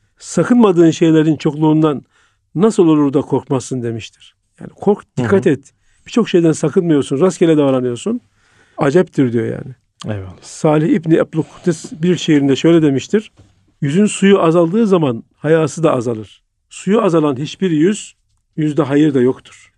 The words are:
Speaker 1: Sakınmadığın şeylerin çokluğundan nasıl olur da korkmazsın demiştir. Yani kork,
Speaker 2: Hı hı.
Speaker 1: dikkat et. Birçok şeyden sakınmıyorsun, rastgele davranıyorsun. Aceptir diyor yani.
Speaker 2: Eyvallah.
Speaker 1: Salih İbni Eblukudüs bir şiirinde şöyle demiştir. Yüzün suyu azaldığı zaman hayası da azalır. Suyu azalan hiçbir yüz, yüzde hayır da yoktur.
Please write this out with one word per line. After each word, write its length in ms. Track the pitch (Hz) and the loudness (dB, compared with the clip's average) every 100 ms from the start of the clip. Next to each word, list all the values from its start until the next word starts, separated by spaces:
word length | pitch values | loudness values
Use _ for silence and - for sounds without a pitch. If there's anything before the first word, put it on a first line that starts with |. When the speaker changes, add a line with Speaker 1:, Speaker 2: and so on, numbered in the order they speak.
| _ _ | _ _
Speaker 1:
Sakınmadığın 720 | - - 160 247 214 175 165 | -8 -2 2 4 4 6 4
şeylerin 440 | 143 165 160 156 147 | 4 2 2 2 0
çokluğundan 680 | 160 147 156 156 156 135 - _ _ _ _ - | -2 -2 0 2 0 -2 -10 _ _ _ _ -2
nasıl 320 | 220 214 170 | 0 2 4
olur 260 | 151 143 | 4 2
da 80 | 135 | 0
korkmazsın 640 | - 135 - 135 - 131 | -2 -4 -2 -6 -4 -8
demiştir. 520 | 117 113 - _ _ _ _ _ | -8 -8 -12 _ _ _ _ _
Yani 100 | - | -20
kork, 300 | - - 208 | -6 -2 -2
Speaker 2:
Hı 220 | - - | -4 -6
hı. 40 | 120 | 0
Speaker 1:
dikkat 220 | 196 185 | 0 2
et. 260 | 135 - _ _ _ - | -2 -6 _ _ _ -6
Birçok 240 | - 208 | -2 0
şeyden 220 | 180 165 | 2 2
sakınmıyorsun, 680 | 147 156 190 175 147 131 135 | 0 -2 -2 0 0 0 0
rastgele 380 | 185 - 170 151 | -2 0 2 2
davranıyorsun. 640 | 139 131 123 120 202 240 _ _ _ _ _ - | 2 0 -2 -6 -6 -8 _ _ _ _ _ -4
Aceptir 560 | 143 165 180 - 127 | 0 2 0 0 0
diyor 120 | 117 113 | 0 -4
yani. 300 | - - 123 _ _ - | -8 -12 -18 _ _ -10
Speaker 2:
Eyvallah. 320 | 104 92 90 | -10 -10 -18
Speaker 1:
Salih 480 | - - 160 151 156 | -20 -4 0 0 0
İbni 260 | 190 160 160 | -2 0 0
Eblukudüs 760 | - 160 - - 180 160 - | 0 -4 -8 -6 -6 -6 -8
bir 260 | 185 175 170 | -6 -2 -2
şiirinde 380 | - 147 139 131 | 0 0 2 2
şöyle 260 | 160 170 | 4 4
demiştir. 500 | 156 135 - 208 214 _ - _ _ - | 2 0 -2 -4 -4 _ -20 _ _ -8
Yüzün 240 | 143 165 208 | -4 0 0
suyu 360 | - 196 196 | 2 2 4
azaldığı 460 | 165 170 165 208 226 | 4 2 0 0 0
zaman 360 | 185 147 113 - _ | 0 0 -4 -10 _
hayası 480 | 147 160 160 - | 0 0 0 -2
da 100 | 156 | -2
azalır. 500 | 131 117 113 104 _ _ _ _ | 0 -4 -6 -10 _ _ _ _
Suyu 320 | - - 214 | -12 -2 0
azalan 340 | 202 165 151 127 | 2 0 0 -2
hiçbir 360 | 151 - 185 | -8 -6 -2
yüz, 420 | 156 170 208 - _ _ _ _ - | 0 0 -2 -10 _ _ _ _ -6
yüzde 260 | 151 147 | -4 -2
hayır 300 | 135 143 156 | 0 2 2
da 80 | 135 | 2
yoktur. 500 | 123 127 - - _ | 0 -2 -10 -20 _